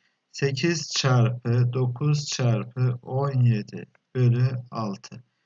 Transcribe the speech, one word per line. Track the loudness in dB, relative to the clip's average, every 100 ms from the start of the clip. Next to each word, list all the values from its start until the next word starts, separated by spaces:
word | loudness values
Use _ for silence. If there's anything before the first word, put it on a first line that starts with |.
| _ _ _
Sekiz | -4 -4 0 -2 -2 -4
çarpı | -2 2 4 2 0 -2 0 0
dokuz | 0 -2 0 0 0 -2
çarpı | -2 0 0 -2 -2 -2 -2
on | -6 -4 0 4
yedi | 4 4 -2 -12 -14 _ _
bölü | 2 4 4 2 0 -8
altı. | -6 -6 -8 -12 -18 -20 _